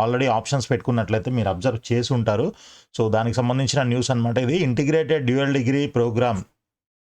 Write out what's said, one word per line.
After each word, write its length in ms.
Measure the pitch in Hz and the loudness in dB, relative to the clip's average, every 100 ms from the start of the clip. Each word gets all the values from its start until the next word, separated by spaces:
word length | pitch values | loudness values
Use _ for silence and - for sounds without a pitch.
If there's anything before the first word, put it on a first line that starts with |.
already 280 | 113 123 135 | 0 2 2
ఆప్షన్స్ 400 | 110 - 139 120 | 0 0 -2 0
పెట్టుకున్నట్లయితే 600 | 123 - 120 101 110 127 | -2 0 -2 0 -2 -2
మీరు 180 | 127 101 | -2 0
అబ్జర్వ్ 440 | 90 127 117 - | 0 -2 -2 -2
చేసి 200 | 120 120 | -2 0
ఉంటారు. 400 | 131 113 104 - - - - _ - | 0 0 0 -2 -4 -16 -20 _ -2
So 100 | 110 | 0
దానికి 240 | 110 113 117 | 2 0 0
సంబంధించిన 480 | 123 131 131 139 | 0 0 0 0
న్యూస్ 280 | 127 123 123 | 0 0 0
అనమాట 260 | 123 117 117 | 0 0 0
ఇది. 200 | 127 170 | 0 0
ఇంటిగ్రేటెడ్ 680 | 156 117 143 160 143 156 127 | 0 0 2 2 2 0 0
డ్యూయల్ 280 | 131 139 | 0 2
డిగ్రీ 340 | 135 120 139 143 | 0 0 0 0
ప్రోగ్రామ్ 560 | 127 120 110 123 101 - _ _ _ _ _ _ | 0 0 2 0 -2 -6 _ _ _ _ _ _